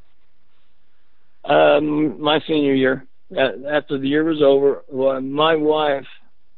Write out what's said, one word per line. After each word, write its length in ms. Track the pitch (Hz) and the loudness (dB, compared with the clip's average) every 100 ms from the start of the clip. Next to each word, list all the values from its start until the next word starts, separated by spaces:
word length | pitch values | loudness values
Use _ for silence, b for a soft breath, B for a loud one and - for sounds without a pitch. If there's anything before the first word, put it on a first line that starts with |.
| - - - - - - - - - - - - - - | -20 -20 -20 -20 -20 -20 -20 -20 -20 -18 -18 -18 -18 -12
Um, 760 | - - 156 147 151 151 151 104 | 0 4 6 4 2 0 -2 -2
my 200 | 151 156 - | 0 0 0
senior 280 | 156 143 | 0 2
year. 320 | 135 131 135 - - - 180 | 2 2 0 -6 -18 -10 -2
A-, 320 | 131 104 139 | -2 -2 -4
after 280 | 151 - 143 | -4 -2 -4
the 100 | 135 | -2
year 160 | 151 | 0
was 180 | 160 156 | 0 2
over, 420 | 139 139 139 123 - | 4 6 4 0 -4
well, 320 | 131 135 135 | -2 -2 -2
my 360 | 135 143 156 160 | -4 0 2 2
wife, 500 | 151 156 151 139 123 - - - - | 2 0 0 -2 -6 -18 -20 -20 -20